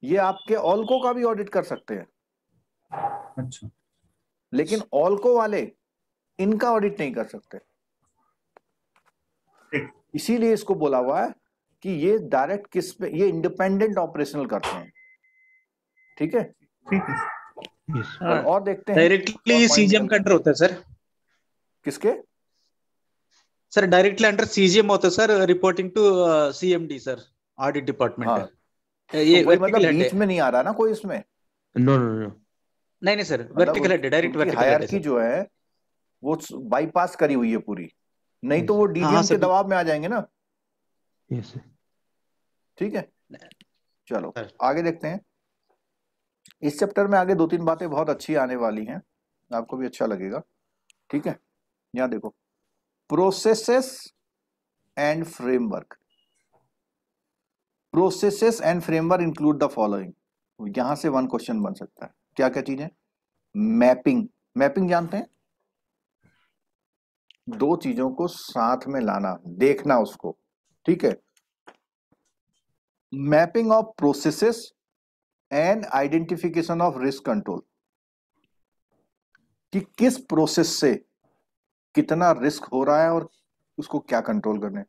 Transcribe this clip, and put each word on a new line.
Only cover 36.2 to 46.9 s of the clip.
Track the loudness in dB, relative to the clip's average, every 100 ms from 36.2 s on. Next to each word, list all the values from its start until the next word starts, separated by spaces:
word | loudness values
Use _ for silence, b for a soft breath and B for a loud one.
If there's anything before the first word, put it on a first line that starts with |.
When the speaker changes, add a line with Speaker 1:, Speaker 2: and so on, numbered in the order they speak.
Speaker 1:
वो | -6 -6 -6
बाईपास | -14 -4 -2 -2 -2 -2 0
करी | 0
हुई | 2 0
है | -2
पूरी, | -4 -10 -12 _ _ _ _ _
नहीं | -4 -2 0
तो |
वो | 2
Speaker 4:
हाँ, | 2
हाँ, |
Speaker 1:
डीजीएम | 2 2 2
Speaker 4:
सर, | 4
Speaker 1:
के | 2
दबाव | 2 2 2
में | -2
आ |
जाएंगे | 0 -2 -2
ना। | -6 -8 _ _ _ _ _ _ _ _ _ _
Speaker 3:
यस, | -10 -10
sir। | -16 -20 _ _ _ _ _ _ _ _ _ _ _
Speaker 1:
ठीक | -6
है, | -6 -10 _ _ -20 -20 _ _ _ _ _ _
चलो, | -8 -6
Speaker 4:
Sir। | -12 -14 _
Speaker 1:
आगे | -2 0
देखते | -2 -6 -8
हैं। | -10 _ _ _ _ _ _ _ _ _ _ _ _ _ _
इस | -6 -2
chapter | -2